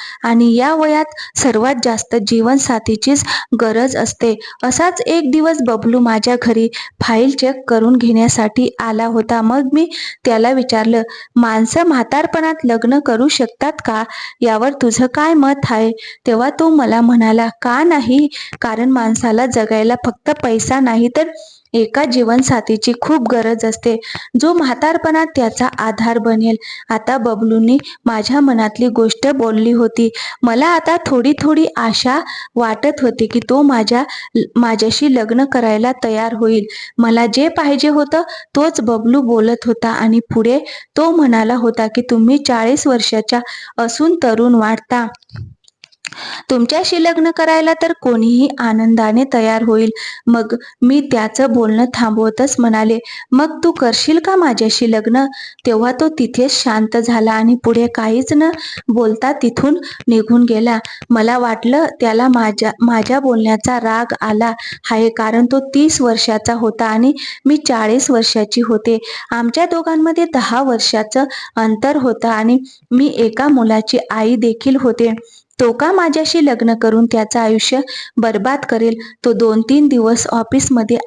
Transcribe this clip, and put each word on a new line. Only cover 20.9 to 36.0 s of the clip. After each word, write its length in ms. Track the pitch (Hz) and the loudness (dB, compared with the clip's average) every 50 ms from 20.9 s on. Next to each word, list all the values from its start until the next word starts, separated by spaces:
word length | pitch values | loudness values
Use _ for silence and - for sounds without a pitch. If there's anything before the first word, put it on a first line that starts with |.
| 226 233 233 240 | 2 2 2 2
तर 200 | 240 302 320 330 320 - - - - _ _ _ | 0 0 -2 -2 -6 -14 -20 -20 -20 _ _ _
एका 320 | - 226 220 220 - 269 302 | -2 0 0 0 0 -2 -2
जीवनसाथीची 880 | 262 240 254 240 226 240 254 262 - 254 226 - - 226 214 - 247 233 - | 0 0 0 0 2 2 0 2 0 -2 -2 -2 -2 -4 -2 -2 -2 -2 -2
खूप 280 | - - 311 294 226 220 | -2 0 0 0 0 0
गरज 360 | 247 233 226 226 233 226 - | 0 0 0 -2 -2 -2 -4
असते, 360 | 220 214 - - 240 226 226 - - - - - - - 233 | -4 -4 -2 -2 -2 -2 -2 -6 -10 -16 -16 -10 -4 -2 0
जो 120 | 294 330 | 2 2
म्हातारपणात 760 | 349 339 294 254 233 - 294 311 330 330 330 320 311 320 320 320 - | 2 2 0 -2 -2 -2 -2 -2 -2 0 -2 0 0 0 0 -2 -2
त्याचा 300 | 269 240 220 - - 247 | -2 -2 -2 -2 -2 -4
आधार 520 | 254 - - 220 220 214 214 220 233 233 233 | -4 -4 -4 -6 -4 -4 -2 -2 -2 -2 0
बनेल." 380 | 220 233 226 220 220 226 226 220 - - - - - - | 0 0 0 0 0 0 -2 -2 -6 -12 -18 -14 -8 -6
आता 280 | 226 220 - - 262 | -6 -4 -2 -2 -2
बबलूनी 600 | 262 220 240 214 196 226 220 226 226 226 233 262 285 - - - - - | -2 -2 -2 -2 0 0 0 2 2 4 4 2 2 0 -4 -10 -4 -4
माझ्या 360 | 247 226 214 208 - 262 294 | -2 -2 -2 -2 0 2 2
मनातली 480 | 285 269 240 226 214 214 214 - 247 240 | 2 4 2 2 0 -2 -2 0 -2 0
गोष्ट 400 | 226 233 226 220 - - - 277 | 2 2 0 0 0 0 -2 -2
बोलली 440 | 285 269 233 226 220 220 220 233 | 0 0 0 0 0 2 2 2
होती. 380 | 240 233 233 220 226 226 233 226 233 - - - - - | 2 2 2 0 2 0 0 0 0 -4 -12 -12 -6 -2
मला 240 | 254 240 226 247 302 | 0 0 2 2 2
आता 300 | 339 349 320 320 320 330 339 339 | 2 2 0 0 0 -2 -2 -2
थोडी 260 | - 277 247 233 277 294 - | 0 0 0 2 2 0 0
थोडी 260 | - 302 311 311 320 - - | 2 2 2 2 2 0 -2
आशा 440 | - 233 226 - - - 247 262 320 349 - - - - - - | -4 -4 -2 -2 -2 0 0 0 -2 -4 -6 -12 -14 -12 -6 -4
वाटत 460 | 240 240 220 220 220 - 294 294 294 | -2 -2 -2 -2 -2 -2 -2 -2 0
होती 240 | 262 233 226 - 220 | -2 -2 0 0 -2
की 140 | 214 - 233 - - | -2 -2 -4 -2 0
तो 120 | 254 277 | 2 4
माझ्या, 420 | 294 277 254 226 214 196 240 247 294 - - - - - - 233 - - - | 4 4 4 2 2 0 0 0 -2 -4 -8 -14 -10 -4 -2 -2 -2 0 0
माझ्याशी 580 | 233 240 226 220 214 220 226 - - 294 294 254 | 0 0 2 0 0 0 0 0 0 2 2 2
लग्न 300 | 247 214 214 233 254 277 | 2 2 0 0 0 0
करायला 480 | 269 269 247 233 220 214 214 233 254 262 - | 0 0 0 0 0 0 0 0 -2 -2 -2